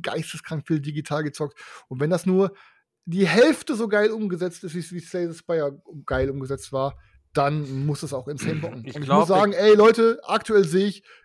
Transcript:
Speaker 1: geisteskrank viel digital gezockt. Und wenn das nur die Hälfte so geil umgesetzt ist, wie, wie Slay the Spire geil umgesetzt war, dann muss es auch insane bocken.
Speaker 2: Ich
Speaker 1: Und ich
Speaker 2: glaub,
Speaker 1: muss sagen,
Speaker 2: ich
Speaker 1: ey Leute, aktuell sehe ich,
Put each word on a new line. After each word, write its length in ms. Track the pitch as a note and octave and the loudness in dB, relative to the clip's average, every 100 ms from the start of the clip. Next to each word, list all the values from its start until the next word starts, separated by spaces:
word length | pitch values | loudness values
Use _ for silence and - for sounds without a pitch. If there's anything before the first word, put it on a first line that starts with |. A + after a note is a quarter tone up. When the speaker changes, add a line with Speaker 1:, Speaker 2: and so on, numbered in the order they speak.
Speaker 1:
geisteskrank 680 | E3+ E3 E3 D#3+ - D#3+ - | -8 -6 -8 -12 -10 -10 -4
viel 120 | D#3 | -4
digital 440 | C#3+ D3+ D3+ D3+ | -4 -8 -6 -4
gezockt. 340 | D3+ - D3+ - - - - | -6 -6 -10 -10 -20 -20 -14
Und 120 | C3 | -4
wenn 100 | D3+ | -2
das 160 | F3 F#3 | 0 2
nur 280 | F#3 F#3+ - _ _ _ _ - | 2 2 -2 _ _ _ _ -6
die 220 | F3 F#3 | 0 2
Hälfte 480 | F3+ D4 C#4 - A#3 | 6 4 4 -2 -4
so 120 | A3+ | 0
geil 240 | G#3 G#3+ | 2 2
umgesetzt 520 | A3 G#3+ F3 F3+ E3+ | 0 -4 -4 -6 -8
ist, 120 | F3+ E3+ | -10 -10
wie, 200 | D#3+ F3 | -10 -12
wie 40 | |
Slay 280 | - F3+ E3+ | -8 -6 -6
the 80 | E3 | -8
Spire 440 | - E3 C#3+ C#3 _ D3+ - | -4 -2 -2 -6 _ -16 -6
geil 240 | C3 C3+ | -2 -2
umgesetzt 420 | C#3 C3 C3+ - | -4 -8 -8 -8
war, 260 | C3+ C3+ - _ _ _ | -4 -4 -6 _ _ _
dann 520 | - C#3+ D3+ C#3+ C3+ D3 | 0 0 0 -6 -4 -4
muss 180 | C#3+ | -4
es 100 | D3+ | -6
auch 140 | C3+ B2 | -10 -10
insane 320 | D3 - D#3 | -8 -6 -6
bocken. 240 | - B2+ A#2 | -6 -12 -14
Speaker 2:
Ich 100 | D3 | -10
Speaker 1:
Und 60 | |
ich 60 | C#3 | 2
Speaker 2:
glaub, 120 | C#3+ | 2
Speaker 1:
muss 80 | E3 | 4
sagen, 260 | F#3 G3+ | 4 4
Speaker 2:
ich 40 | F#3 | 4
Speaker 1:
ey 180 | G#3 G#3 | 6 8
Leute, 440 | A3 A3+ A3+ A#3 | 8 6 4 2
aktuell 420 | - G#3+ - G#3 E3+ | -2 -4 2 2 4
sehe 220 | F3+ G3+ | 2 0
ich, 160 | - _ - | -4 _ -20